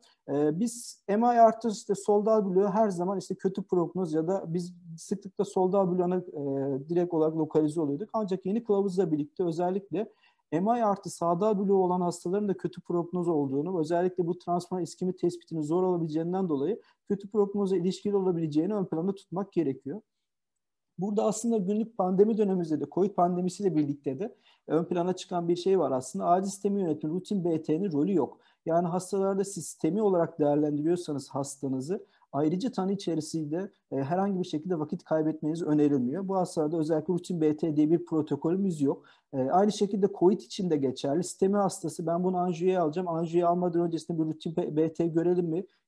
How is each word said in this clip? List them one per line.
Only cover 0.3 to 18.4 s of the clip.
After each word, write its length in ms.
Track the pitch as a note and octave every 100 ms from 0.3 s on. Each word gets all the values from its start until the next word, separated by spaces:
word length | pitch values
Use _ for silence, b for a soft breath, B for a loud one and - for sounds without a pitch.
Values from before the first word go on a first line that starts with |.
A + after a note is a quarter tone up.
| C#3+ D3+ E3
biz 440 | A#3 - - - -
M 200 | G#3 A#3+
I 120 | A#3+
artı 300 | A3+ A3+ A#3
işte 260 | G3 - F#3+
soldal 500 | - G#3 G#3+ A3 G3
bloğu 220 | F#3 G3+
her 220 | G3+ G#3+
zaman 300 | F3 F3+ F#3+
işte 160 | - F#3+
kötü 280 | F#3+ F#3+
prognoz 500 | - F3+ E3 F3+ E3+
ya 140 | D#3 D#3+
da 160 | G3 E3
biz 260 | F3 F3 - E3+ E3
sıklıkla 480 | - G3+ F#3+ - G3
soldal 460 | G3 F#3 G3 F3+
bloğuna, 240 | F3+ F3+ F#3
e, 720 | F3+ D3+ C#3+ C#3 C3+ C3+ D3+
direkt 240 | E3+ F3
olarak 240 | E3 D#3 D#3+
lokalize 440 | D3+ D#3 D3+ E3
oluyorduk. 280 | D3 C#3+ G#3+
Ancak 320 | A3 G3 F#3 F#3
yeni 180 | A3+
kılavuzla 480 | A3+ G3 G3 F3+ F3
birlikte 320 | D3+ D3 -
özellikle 680 | F3 D#3 F3+ F#3+ - F3 A3 b b b b
M 280 | D3+ G#3 A#3+
I 60 | G#3+
artı 240 | F#3+ E3+
sağdal 500 | - E3+ F3 G#3+ G3
bloğu 240 | G3 F#3+
olan 180 | F3+ F3+
hastaların 460 | F3 E3+ F3 G3+ G#3
da 100 | F#3
kötü 240 | F3+ -
prognoz 460 | - F3 E3+ F3+ E3+
olduğunu, 520 | D#3 C#3 C#3 E3 F#3
özellikle 480 | D#3 E3+ F3+ F3+ E3+
bu 120 | F3+
transfer 420 | - F3 - F3+
iskemi 340 | E3 - F#3 F3+
tespitinin 460 | F3 F3 - E3
zor 220 | D3+ F3
olabileceğinden 640 | F#3 F3 D#3+ D#3 E3+ F#3 F#3
dolayı 320 | C#3 D3+ A3+ b b -
kötü 220 | G3 G3+
prognoza 460 | G#3+ G3+ G3+ G3 F#3+
ilişkili 380 | F3+ F3 G3+ G3+
olabileceğini 600 | F#3 E3